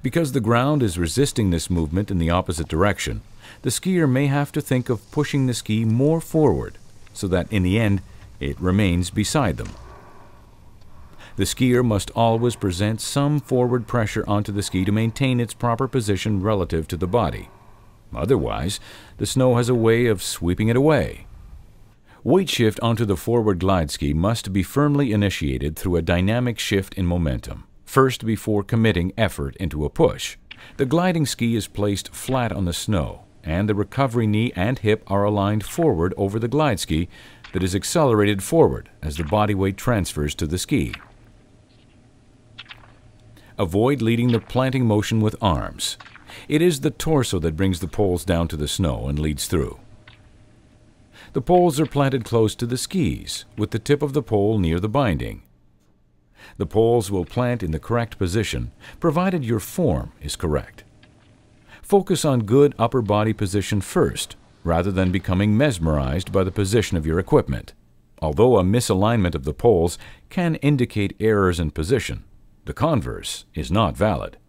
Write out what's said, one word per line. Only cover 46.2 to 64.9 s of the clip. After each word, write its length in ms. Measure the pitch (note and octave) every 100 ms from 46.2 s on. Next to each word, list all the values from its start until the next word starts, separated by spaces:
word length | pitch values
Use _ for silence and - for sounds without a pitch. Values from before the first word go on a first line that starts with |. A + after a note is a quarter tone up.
| - - -
It 140 | D3
is 200 | F3 D3
the 100 | D3
torso 480 | - - D#3 A#2+ F#2+
that 180 | E2 D#2
brings 220 | F#2+ F2
the 80 | F2+
poles 360 | - G2+ F2
down 240 | - E2+ E2+
to 80 | D2+
the 100 | C#2+
snow 400 | - F2 A#1 A#1+
and 100 | D2
leads 300 | D#2 C#2+ -
through. 320 | F2 B1+ - - - - - - - - _ _ _ - _ - - -
The 80 | -
poles 380 | C3+ F3+ F3 C#3
are 60 | D#3
planted 400 | C#3+ C3+ C3 A2
close 300 | A#2 A2 -
to 100 | A#2+
the 120 | B2
skis, 680 | - F#3+ A#2+ C#2+ - - - -
with 140 | G#2+
the 80 | A#2
tip 220 | - C#3+
of 100 | D3
the 120 | C#3
pole 360 | C3 G#2+ G2+ A2+
near 220 | E2 E2
the 80 | G#2
binding. 540 | A#2+ C3 D#2 A1+ G#1 - _ _ _ _ _ _ _ _ _ - -
The 80 | G2
poles 440 | G#2 A2+ A#2+ F#2+
will 140 | G2
plant 400 | E2+ - B2 A#2+
in 80 | E2+
the 80 | D#2
correct 380 | - A#2+ A#2 -
position, 540 | F#2 F#2+ F#2+ C2 A#1 - - -
provided 460 | - C#3+ F#3 F#3 A#2+
your 160 | A2+
form 500 | - - D#3+ D2+ - -
is 140 | D2 -
correct. 480 | E2+ D2 - - - _ - _ _ _ _ _ _ -
Focus 440 | - G3 F#3+ F3 D#3
on 160 | C3
good 340 | G#2 B2 D3 -
upper 240 | A2 C3
body 300 | G#2 G#2 G#2+
position 480 | A2 G2 G2+ G2 G#2
first, 560 | - - D3+ - - - - _ E2+
rather 260 | E2 F#2